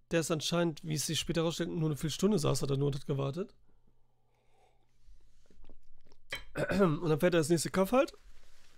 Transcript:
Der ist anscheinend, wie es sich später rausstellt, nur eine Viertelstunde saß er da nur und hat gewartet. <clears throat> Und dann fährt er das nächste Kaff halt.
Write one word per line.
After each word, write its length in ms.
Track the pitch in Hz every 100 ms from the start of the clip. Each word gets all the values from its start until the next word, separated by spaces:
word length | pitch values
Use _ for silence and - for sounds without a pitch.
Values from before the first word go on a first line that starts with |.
| -
Der 100 | 170
ist 100 | 156
anscheinend, 540 | 160 - 170 170 147
wie 100 | 160
es 120 | 151 -
sich 120 | 151
später 240 | - 165
rausstellt, 280 | 165 160 175
nur 180 | 170 156
eine 80 | 143
Viertelstunde 420 | 156 - 202 196
saß 240 | 135 135
er 40 | 139
da 100 | 139
nur 120 | 143
und 60 |
hat 120 | 139 -
gewartet. 480 | 139 139 156 208 - - - - - _ _ _ _ _ _ _ _ _ - - - - - - - - - - - - - - - -
<clears throat> 0 |
Und 540 | 139 - 190 180 143 135
dann 120 | 151
fährt 140 | 175
er 60 | 170
das 80 | 147
nächste 220 | 170 156
Kaff 220 | 190 190
halt. 200 | 254 330 - - - - - -